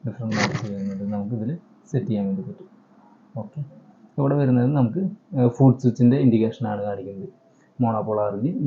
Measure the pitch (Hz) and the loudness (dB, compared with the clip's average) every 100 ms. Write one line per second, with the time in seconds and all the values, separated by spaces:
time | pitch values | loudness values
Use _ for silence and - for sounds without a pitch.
0 | 127 107 113 107 104 - 110 98 98 98 | -10 -8 -4 -2 -2 -4 -8 -8 -8 -6
1 | 101 104 101 120 110 170 - _ _ 139 | -6 -6 -6 -6 -6 -8 -12 _ _ -4
2 | - 107 98 95 95 - - _ _ _ | -2 -2 -2 -4 -6 -14 -20 _ _ _
3 | _ _ _ 113 107 - 139 - - _ | _ _ _ -14 -12 -12 -12 -14 -20 _
4 | - - 139 143 135 127 123 147 120 165 | -14 -4 0 2 2 4 2 2 0 0
5 | 190 - _ 160 123 - 135 127 127 113 | -4 -6 _ 0 0 6 6 6 0 4
6 | 120 135 135 110 110 - 110 104 104 98 | 4 6 4 4 2 -2 -6 -4 -4 -6
7 | 95 98 - _ _ _ _ - 120 110 | -8 -12 -14 _ _ _ _ -2 0 0
8 | 104 107 104 101 131 - | -2 -2 -2 -2 -4 0